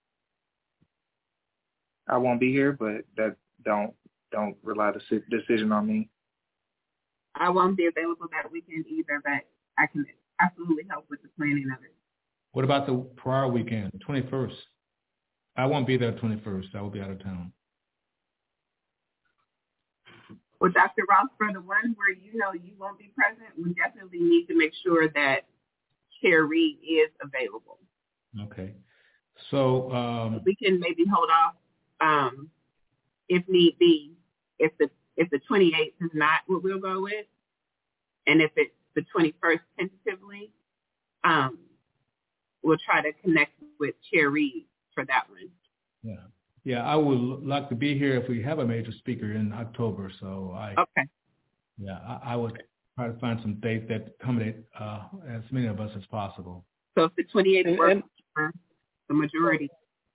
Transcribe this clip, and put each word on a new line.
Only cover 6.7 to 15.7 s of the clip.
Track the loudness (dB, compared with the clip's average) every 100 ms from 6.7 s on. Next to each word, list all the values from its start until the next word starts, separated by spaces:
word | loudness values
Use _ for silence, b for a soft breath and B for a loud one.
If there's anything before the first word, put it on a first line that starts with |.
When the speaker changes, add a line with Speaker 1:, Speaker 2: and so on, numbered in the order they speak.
| _ _ _ _ _ _
Speaker 2:
I | -4 2
won't | 4 4 4
be | 0
available | 0 -6 -6 -8
that | -10 -10
weekend | -12 -12 -10 -8
either, | -6 -4 -4
but | -4 -6 -8 _ _ -2
I | -2
can | -2 -8 -10 _ 0
absolutely | 0 0 -2 -2 -4
help | -12 -12
with | -18
the | -14 -6
planning | -2 0 -2 -8
of |
it. | -14 _ _ _ _ _ _
Speaker 3:
What | -2
about | 2 2 2
the | -2 -4 -8
prior | -2 0 0
weekend, | 0 -2 -4 -6
the | -10
twenty-first? | -6 -6 -4 -4 -6 -8 -20 _ _ _ _ _ _ _ _ -2
I |
won't | 0